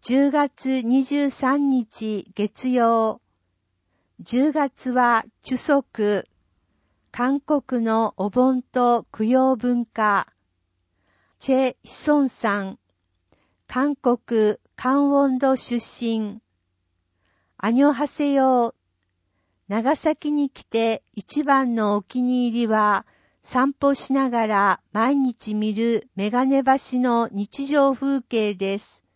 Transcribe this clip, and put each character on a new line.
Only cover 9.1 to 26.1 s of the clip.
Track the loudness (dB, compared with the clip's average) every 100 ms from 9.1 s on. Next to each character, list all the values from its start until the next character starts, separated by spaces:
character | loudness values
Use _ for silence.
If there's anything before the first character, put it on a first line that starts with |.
供 | -4
養 | 0 2 2 0
文 | 0 -2 -4
化。 | -2 0 0 -2 _ _ _ _ _ _ _ _ _ _ _
チ | -2
ェ・ | 0 0 -4
ヒ | -16
ソ | -10 0 2
ン | 2
さ | -2 -4 -2
ん。 | -6 -12 _ _ _ _ _ _ _ _ _
韓 | -2 -2
国、 | 0 -2 -2 -2 0 0 0 _
カ | -8 -2 0
ン | 2
ウ |
ォ | 2 2
ン | 2
ド | 0 0
出 | -2 -6
身。 | -6 -8 -4 -4 -6 -10 _ _ _ _ _ _ _ _ _ _ _ _
ア | -2
ニ | 4
ョ | 4
ハ | 2 -4
セ | -2 0
ヨ。 | 2 4 2 0 -4 _ _ _ _ _ _ _ _ _
長 | -2 0 0
崎 | 0 -2 -2
に | -2 -2
来 | -4
て | -6 -2 0 -2 _
一 | -16 -8 -6
番 | 0 2 2
の | 0 0 -2
お |
気 | -4 -4
に | -2 0 0
入 | 0
り | 0
は、 | 2 2 0 -4 _ _ _
散 | -6 0 0
歩 | 0 0
し | 0 -2
な | -2 0
が | 0 0
ら | 2 2 0 _
毎 | -2 0 2
日 | 0 -2 -6
見 | -2 -2
る | 0 0 -2 -4